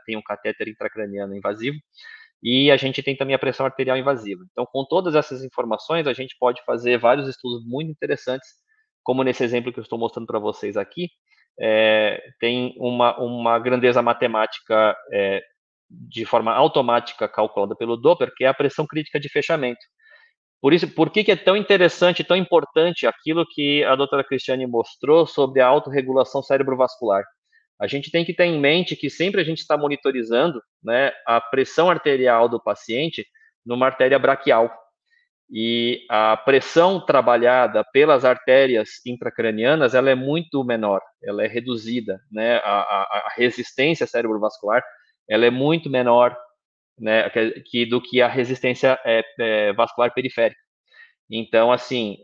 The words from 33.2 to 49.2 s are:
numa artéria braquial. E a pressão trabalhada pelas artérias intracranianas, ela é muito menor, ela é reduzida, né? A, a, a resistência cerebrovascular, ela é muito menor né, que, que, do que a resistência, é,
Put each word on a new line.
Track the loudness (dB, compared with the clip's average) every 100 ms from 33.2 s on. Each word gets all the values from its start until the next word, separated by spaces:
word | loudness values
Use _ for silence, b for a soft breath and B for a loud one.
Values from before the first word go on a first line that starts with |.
| -14 b b _
numa | -8 0 0
artéria | 2 2 4
braquial. | 2 0 2 2 2 -4 _ _ _ _ _ _ _
E | -6 -4 -2 -2 -4 -2
a | 2 2 2
pressão | 4 2 4 4 4 2 2
trabalhada | 2 4 4 4 4 4 0 0
pelas | 2 4 4 4
artérias | 2 4 4 6 2 -2 -8 -12
intracranianas, | -8 -8 -4 -4 0 0 2 2
ela | 2 2
é | 2
muito | 0 -4 -4 -4
menor, | -2 -2 0 0 -4 _
ela | -10 -4
é | -4
reduzida, | -4 -6 -8 -6 -8 -6 -10 _
né? | -4 0 0
A, | 0 0
a, | 0 -4 -4 -6 -6
a | -2
resistência | -2 -2 -8 -2 -2 0 -4
cerebrovascular, | -4 -4 -2 -4 -4 -2 -2 -2 B B _ -4
ela | 2 2
é |
muito | 2 0 -2 -2
menor | -2 2 4 4 0 -12 _ _ _ _ _
né, | -2 0 0
que, | 0 -2 -4
que, | -8 -4 -2
do | -2
que | 0 2
a | 2
resistência, | 0 -4 -2 -4 0 0 0 0
é, | -2